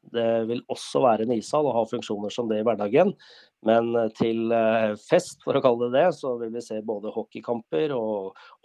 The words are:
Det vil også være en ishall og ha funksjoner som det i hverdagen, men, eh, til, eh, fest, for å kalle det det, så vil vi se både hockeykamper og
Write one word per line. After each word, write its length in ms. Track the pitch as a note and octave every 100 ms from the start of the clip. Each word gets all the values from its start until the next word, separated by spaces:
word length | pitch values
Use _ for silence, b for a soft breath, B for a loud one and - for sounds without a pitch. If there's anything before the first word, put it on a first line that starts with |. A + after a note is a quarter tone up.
| -
Det 340 | A#2 A2+ A2+ A2+
vil 140 | B2 -
også 280 | B2 - C#3
være 180 | C3 A2 A2+
en 80 | A#2
ishall 300 | - D3+ C#3+
og 60 |
ha 100 | A#2
funksjoner 480 | A2 A#2 - G#2 G2+
som 160 | - A#2
det 120 | G#2+
i 40 |
hverdagen, 500 | A2 G#2 G#2 C3+ - - b b b _
men, 300 | A2 A#2 A#2 A#2
eh, 120 | A2+
til, 420 | - A#2 A2+ A2+
eh, 420 | A#2 A2 A2+ A2 G#2
fest, 440 | - E3+ - -
for 120 | C3+
å 80 | C#3
kalle 280 | C3+ A#2 A#2+
det 20 | C3
det, 180 | F3
så 240 | C#3+ C3+ A#2+
vil 120 | A2+
vi 100 | A#2
se 200 | A2+ G#2+
både 280 | A2 G#2 G#2
hockeykamper 800 | G#2+ G#2 A2+ G#2+ A#2 - D#3 D#3 B2+
og 400 | A2 G#2 F#2+ B B B